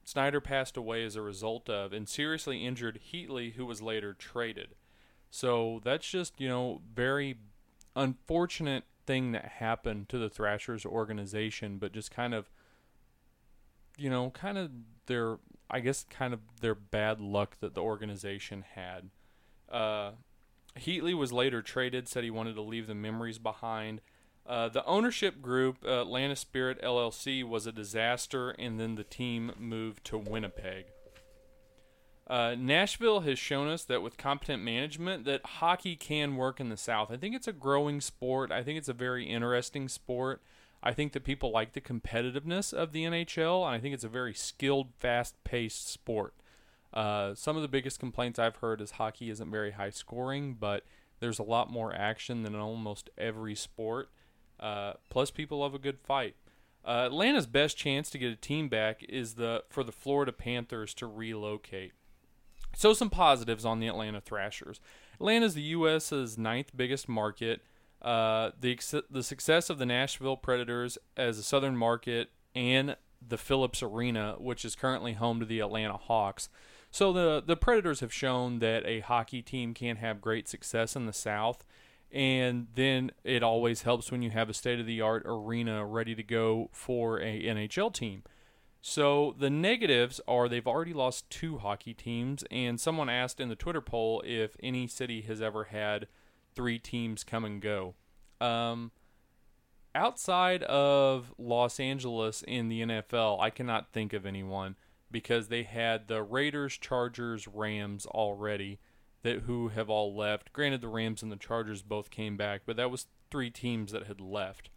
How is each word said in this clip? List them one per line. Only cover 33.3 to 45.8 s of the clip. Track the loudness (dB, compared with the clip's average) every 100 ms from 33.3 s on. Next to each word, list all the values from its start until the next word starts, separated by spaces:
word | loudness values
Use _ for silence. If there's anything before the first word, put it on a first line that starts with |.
| -2
shown | 0 0 0
us | -2 0
that | -2
with | -2 -4
competent | -2 0 -2 -4
management, | -2 -2 -2 -4 -4 -4 -2
that | -2 -4
hockey | 0 2 2 0 -8
can | -2 0 0 0
work | 0 -2
in | -6
the | -4
South. | 0 0 0
I | -2
think | -6
it's | -4 -6
a |
growing | -4 4 4 4 0
sport. | -4 -4 0 0 0
I | -2
think | -2 -4
it's | -4
a |
very | -4 -2 -2 -2
interesting | 0 2 2 0 -6 -6
sport. | -8 -4 -2 0 -4 _ -20 -20 _
I | 0
think | 2 0
that | -2
people | -2 -2 2
like | 2 0
the | -4
competitiveness | -6 -6 -2 -2 -2 -4 -2 -2 -2
of | -2 -2
the | -2 -2
N | -2
H | -2 0
L, | 2 4 2
and | 0
I |
think | -2 -4
it's |
a | -4
very | -4 -4 -4
skilled, | -8 -2 2 2 0 -2
fast-paced | 2 2 0 -6 -4 -2 -2 -4